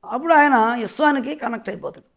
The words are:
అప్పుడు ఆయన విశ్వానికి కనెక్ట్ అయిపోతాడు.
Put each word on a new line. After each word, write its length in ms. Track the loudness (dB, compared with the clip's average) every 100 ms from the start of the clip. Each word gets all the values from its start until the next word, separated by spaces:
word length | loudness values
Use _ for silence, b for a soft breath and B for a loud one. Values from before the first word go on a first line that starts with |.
అప్పుడు 300 | -8 -8 2
ఆయన 220 | 4 6 4 2 -2
విశ్వానికి 560 | -4 0 0 0 -4
కనెక్ట్ 340 | -8 -8 -8 -10
అయిపోతాడు. 400 | -10 -12 -14 _